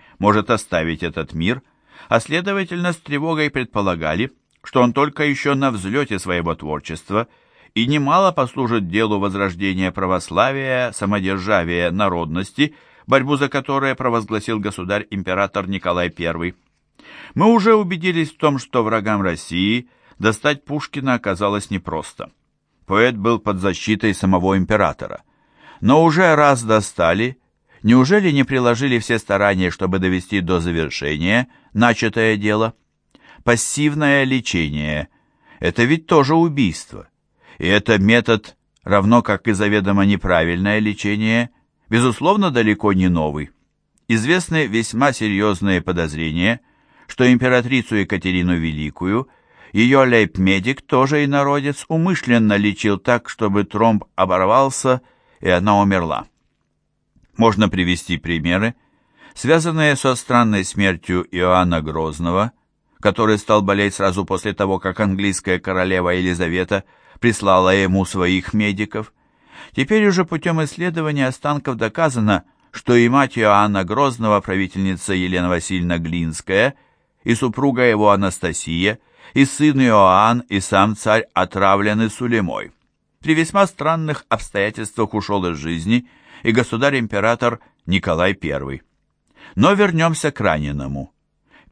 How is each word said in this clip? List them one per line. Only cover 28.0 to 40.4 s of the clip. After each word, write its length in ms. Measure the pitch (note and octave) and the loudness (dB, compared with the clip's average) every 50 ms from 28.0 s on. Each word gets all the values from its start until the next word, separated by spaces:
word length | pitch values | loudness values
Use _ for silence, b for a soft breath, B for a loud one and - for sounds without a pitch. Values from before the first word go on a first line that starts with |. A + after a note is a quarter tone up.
| B2+ C#3+ G3 G#3+ G3 F3 | 6 4 4 2 2 2
не 120 | C#3+ C#3 B2+ | 2 2 0
приложили 540 | B2 C3+ B2+ B2 A#2+ A#2+ A2 C#3+ C3+ B2 A#2 | 0 0 0 2 2 2 2 0 0 0 0
все 220 | - - A#2 A2 | -2 -2 -4 -4
старания, 500 | - - G2+ G2 G2+ G2+ G2+ F#2 F#2 F2 | -2 0 0 2 2 2 2 2 0 -2
чтобы 300 | - - G2 F#2 F#2+ F#2+ | -2 -2 -4 -2 -2 0
довести 420 | F#2 F#2 F#2 F#2 F#2 - G#2+ G2 | 0 0 0 -2 -2 -2 -2 -2
до 180 | F2+ E2 F#2 E2+ | 0 0 0 0
завершения 880 | E2 F2 E2+ E2 D#2 C#2 - - C#2+ D2 D#2 D2 D#2+ F#2 G#2+ A#2+ B2 - b b b b | 0 -2 -2 -2 -2 -4 -4 -6 -4 -4 -4 -2 0 0 0 0 0 -2 b b b b
начатое 640 | b G#2 A#2+ A#2+ A2 - A#2 A2 G#2 A#2 A2+ A2+ A2 | b 2 2 2 2 2 -2 -2 0 0 0 2 0
дело? 380 | G2+ G#2 G#2+ G#2+ G#2+ A2 A2+ - _ _ _ _ _ _ _ _ b b b b b b | 0 0 0 0 0 0 -2 -4 _ _ _ _ _ _ _ _ b b b b b b
Пассивное 840 | B2+ A#2+ A2+ - - - D3 D3+ D3+ D3 D3+ D3+ C#3+ C#3+ C#3 C3+ | 0 0 0 0 -4 -4 -2 0 0 0 0 0 2 2 2 2
лечение. 800 | C3 C3 B2+ A2+ - - F2 D#2+ D2 D2 D2+ D2+ D2+ D2+ D2+ D2 - b b b b b b b b b b | 0 0 -2 -2 -2 -2 -2 -2 -2 -4 -6 -6 -6 -6 -6 -8 -10 b b b b b b b b b b
Это 240 | b F2 - - A#2+ | b -2 0 2 2
ведь 240 | B2+ D#3 D#3+ - - | 2 2 0 0 2
тоже 280 | F3+ D3+ C#3 C3 D#3+ | 2 2 4 4 2
убийство. 720 | E3 E3+ E3+ C#3+ C#3+ B2 F2 D#2+ - - - - G1+ G1+ _ _ _ _ _ _ b b b b b | 2 2 0 0 0 0 -2 -2 -4 -10 -16 -18 -20 -20 _ _ _ _ _ _ b b b b b
И 80 | - | -2
это 320 | F2 G2+ G#2 - A#2 A2 G2 | 0 2 2 2 2 2 4
метод, 600 | G2 G#2 A#2 A#2+ A2 - A2+ G#2 - - - _ _ _ _ _ - | 4 4 4 4 4 2 0 0 -2 -6 -20 _ _ _ _ _ -4
равно 380 | - G2+ G2+ F#2+ G#2+ A#2+ A#2+ | 0 2 2 4 4 4 4
как 260 | - - G2+ F#2 - A2+ | 4 2 -2 -2 -2 -2
и 60 | G#2 | -2
заведомо 520 | F#2+ G#2+ G2+ G#2 G#2+ F#2+ G2+ G2 G2 G2 | 0 0 0 0 0 0 0 0 2 2
неправильное 760 | G2 G2+ F2+ - F#2 F2 E2 | 2 2 0 0 2 2 2